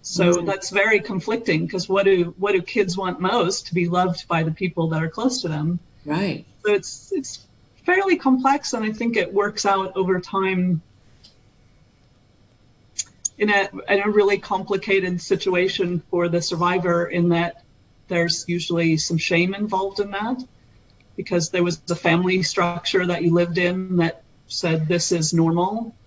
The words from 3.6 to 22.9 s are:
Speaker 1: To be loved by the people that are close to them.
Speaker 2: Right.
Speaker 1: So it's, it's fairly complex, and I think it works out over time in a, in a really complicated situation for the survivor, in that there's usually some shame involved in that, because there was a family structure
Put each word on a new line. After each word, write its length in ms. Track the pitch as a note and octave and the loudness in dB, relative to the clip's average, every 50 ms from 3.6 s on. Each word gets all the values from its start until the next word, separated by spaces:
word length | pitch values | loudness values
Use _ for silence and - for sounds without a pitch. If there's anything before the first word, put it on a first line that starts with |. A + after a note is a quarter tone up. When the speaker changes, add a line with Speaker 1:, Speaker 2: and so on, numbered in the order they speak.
| - | -6
Speaker 1:
To 60 | - E3 | -4 -2
be 140 | F3+ F3 | -2 0
loved 400 | F3 F3 F3+ F3+ F3+ E3+ - - | 2 2 2 2 0 -2 -6 -4
by 160 | _ E3+ E3 D#3+ | _ -2 0 0
the 80 | E3 | -2
people 380 | D#3+ - F#3+ F3+ - F3 E3 D#3+ | -2 -4 -4 -4 -2 -2 -2 0
that 120 | D#3+ D#3 | 0 -2
are 60 | D#3+ D#3+ | -2 -4
close 320 | - - A3+ C4 - - - | -4 -2 -2 -2 -2 -2 -4
to 40 | |
them. 320 | E3+ D3+ D3+ D3+ E3 F3+ F3 - - _ - - | -4 -4 -2 -2 -2 -2 -4 -8 -14 _ -16 -6
Speaker 2:
Right. 400 | D3 D3+ F3 G3+ F#3 - - - - _ _ - | -4 -2 -2 -2 -2 -4 -6 -10 -18 _ _ 0
Speaker 1:
So 80 | G#3 G#3 | 0 0
it's, 400 | G3 - - - - - - G4+ | 0 0 -6 -16 -16 -10 -6 -6
it's 320 | D#4+ C4+ - - - - _ _ _ _ _ _ _ _ | -6 -6 -8 -14 -18 -20 _ _ _ _ _ _ _ _
fairly 320 | - F4+ F#4+ G4 G4 F4 | 0 2 2 4 2 0
complex, 560 | - - C4+ C4 B3+ C4 C4+ C#4 D4 - - - | 2 4 2 2 4 4 2 2 2 0 -4 -4
and 100 | A3+ G#3+ | -2 -2
I 80 | G#3+ | -4
think 240 | G#3+ - A#3+ A#3 A3+ | -2 -2 -2 0 0
it 180 | G#3+ F3 - G3 | 0 -2 0 0
works 320 | G3+ G3+ G#3 G#3 - - | 0 0 0 -2 -2 0
out 280 | G3+ G3 G3 F#3+ F#3 - | 2 2 2 0 -2 -2
over 240 | F#3+ F#3 F3+ F#3 F3+ | -2 0 2 0 0
time 600 | F3+ - - F#3+ F#3+ F#3+ F#3+ F#3 F3+ F#3 F3 D#3+ - _ _ _ _ - _ _ - - _ _ _ _ _ _ _ _ _ _ _ _ _ _ _ _ _ _ _ _ _ _ _ _ _ _ _ _ _ _ _ _ _ - - - _ _ _ - _ | -2 -4 -2 -2 0 0 0 0 2 2 0 -2 -4 _ _ _ _ -20 _ _ -20 -20 _ _ _ _ _ _ _ _ _ _ _ _ _ _ _ _ _ _ _ _ _ _ _ _ _ _ _ _ _ _ _ _ _ -12 -12 -12 _ _ _ -12 _
in 120 | - G#3 G#3+ | -2 0 2
a, 200 | G#3 G3+ G3 G3 - - - | 2 2 0 0 -6 -12 -2
in 140 | - G3+ G3 | 0 0 2
a 80 | G3+ G#3+ | 2 4
really 280 | G3+ G#3 G3+ G3+ G3+ | 4 4 4 4 2
complicated 840 | G3 - - G3+ F#3 F#3+ D#3+ G3+ G3 - G#3+ G3 G3 F#3 F3+ F3+ E3+ | 0 -2 -4 -4 -4 -2 -2 -4 -4 0 2 2 2 2 0 -2 -4
situation 800 | - - F#3 - - F#3+ F3+ F3 F#3 F#3+ - - F#3 F3 F3 E3+ - _ | 0 -2 -2 0 0 0 2 2 2 0 0 -2 -2 -2 -2 -4 -4 _
for 180 | - F3 F3 | 0 0 0
the 140 | E3+ E3 F3 | 2 0 0
survivor, 640 | E3 - F3+ E3 F3 F3 F3+ F#3 F3 F3+ E3+ E3+ E3+ | -2 -2 -2 0 0 2 2 2 2 2 2 2 0
in 220 | - - F3 E3+ F3 | 0 0 2 4 4
that 340 | E3+ E3 E3+ E3+ - - _ _ _ _ _ _ _ _ _ _ | 4 2 2 -2 -6 -12 _ _ _ _ _ _ _ _ _ _
there's 340 | F#3 E3+ E3+ E3+ - - - | -2 0 0 0 -2 -4 -4
usually 500 | - E3+ F3 E3 - E3+ E3+ E3+ E3 D#3+ | -4 -4 -4 -4 -2 -2 0 2 2 2
some 200 | D#3 - - E3+ | 2 0 -2 -2
shame 360 | D#3+ - - F3 E3 F3+ F#3 G3 | -2 0 0 2 2 2 0 -2
involved 480 | G3+ G#3 G#3+ G3+ F#3 G3 G3 - - | -4 -4 -2 0 -2 -2 -2 -2 -4
in 100 | G3+ G3+ | -4 -4
that, 320 | G3 G3 G#3+ A#3 C4 B3+ B3+ - _ - _ _ _ - _ _ _ _ _ _ - | -4 -6 -4 -4 -4 -6 -8 -16 _ -20 _ _ _ -20 _ _ _ _ _ _ -12
because 340 | - F#3 - F3+ F3 E3 - | -12 -6 -2 -2 -2 0 0
there 140 | - F3+ F3 | 0 0 0
was 180 | F3 E3 - _ - | 0 -2 -4 _ -6
a 60 | E3+ | -6
family 480 | E3 - F3 D#3+ F3 F3+ F3+ F#3 F#3 F3 | 0 2 2 2 2 2 2 2 0 0
structure 600 | - - G3 F3 F3 F3 E3+ - - | -2 0 0 0 0 -2 -4 -6 0